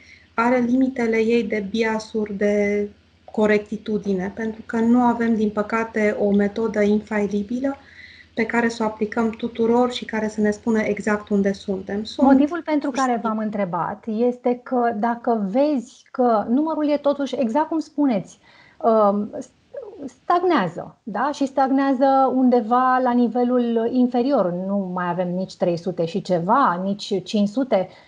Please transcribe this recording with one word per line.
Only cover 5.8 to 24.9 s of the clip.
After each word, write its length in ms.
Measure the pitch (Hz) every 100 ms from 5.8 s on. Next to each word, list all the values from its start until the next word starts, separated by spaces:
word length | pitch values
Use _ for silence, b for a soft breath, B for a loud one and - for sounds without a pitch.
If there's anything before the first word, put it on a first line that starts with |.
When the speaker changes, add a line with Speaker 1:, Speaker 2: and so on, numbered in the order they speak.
| 226 226 208 214
Speaker 1:
o 120 | 208
metodă 520 | 202 202 202 226 214
infailibilă 920 | 208 214 208 214 202 208 202 247 269 277 B B B B B
pe 120 | - 240
care 220 | 233 233
să 140 | 226
o 40 | 214
aplicăm 440 | - 214 - 226
tuturor 600 | 220 233 - 226 240 247
și 120 | 247
care 240 | - 220 214
să 120 | 220
ne 100 | 208
spună 300 | 208 240 220
exact 480 | 214 208 208 208 -
unde 240 | 202 196
suntem. 520 | 196 - 190 196 202
Sunt 220 | 220 - 269
Speaker 2:
Motivul 360 | 269 294 339
pentru 260 | 311 302 285
Speaker 1:
surse 160 | 254 262
Speaker 2:
care 140 | 233
v-am 160 | 220 220
întrebat 640 | 214 208 190 170 156 208 -
este 540 | 214 247 247 254 247
că, 320 | - 254 233 214
dacă 520 | 233 233 247 226 196
vezi 540 | 240 294 277 226 - _
că 360 | - 247 220 214
numărul 400 | 254 311 302 294
e 80 | 285
totuși, 400 | 285 277 277 247
exact 300 | 233 269 320
cum 100 | 330
spuneți, 600 | - - 285 208 - - b b b b
um, 520 | 226 220 208 202 208 - - _ _ 571 415 359 269
stagnează, 920 | - - 349 359 311 180 170 - -
da? 280 | - 202 262
Și 140 | - 269
stagnează 840 | - 262 269 277 254 269 269 262
undeva 680 | 254 254 247 220 247 254 254
la 100 | 254
nivelul 760 | 247 240 247 247 247 233 226 226
inferior. 600 | 254 247 247 247 269 180 175 190
Nu 240 | 202 190